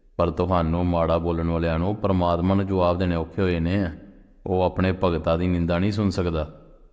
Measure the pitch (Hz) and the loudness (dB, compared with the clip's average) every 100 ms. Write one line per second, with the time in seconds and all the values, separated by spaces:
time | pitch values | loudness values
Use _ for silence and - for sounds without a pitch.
0 | _ - 85 80 90 90 80 85 90 85 | _ -2 0 0 0 2 2 0 0 2
1 | 82 82 85 85 82 85 82 80 90 104 | 2 0 0 -2 -2 0 0 0 -2 -2
2 | 101 92 87 85 90 98 95 95 87 87 | 0 2 2 2 2 0 0 2 2 2
3 | 92 85 78 - 92 85 82 101 87 76 | 0 -2 -2 -2 0 0 0 0 -2 -6
4 | - - - - - 92 90 90 92 92 | -16 -20 -20 -12 -4 0 0 0 0 0
5 | 92 80 80 82 90 87 85 87 101 104 | 0 0 0 0 0 0 0 0 0 0
6 | 101 92 87 80 73 - - - - | 0 0 -2 -2 -4 -10 -20 -20 -20